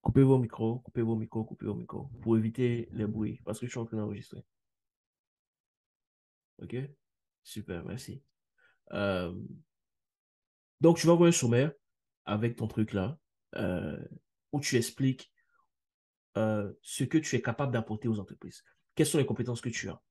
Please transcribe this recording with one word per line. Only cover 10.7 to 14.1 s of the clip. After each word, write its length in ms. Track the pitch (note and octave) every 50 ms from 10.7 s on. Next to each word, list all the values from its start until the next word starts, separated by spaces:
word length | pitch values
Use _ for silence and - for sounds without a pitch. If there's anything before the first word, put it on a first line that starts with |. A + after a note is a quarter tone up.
| _ _
donc, 180 | C#3 E3 E3+
tu 100 | E3 -
vas 60 | D#3+ E3+
voir 140 | E3+ F3
un 60 | E3+ E3+
sommaire 400 | - C3+ A#2 A#2 A#2+ C#3 D#3+ - _ _ _ _ _ _ _ _ _ _
avec 300 | - G#2 G#2+ A2+ A#2 A#2
ton 120 | - B2+
truc 260 | A#2 - A2 G#2+ - -
là, 260 | G2 F#2 A2 D#3+ - _ _ _ _ _ _ -
euh, 440 | - G#2 F#2 F2+ F2 F#2+ D#2+ - - - -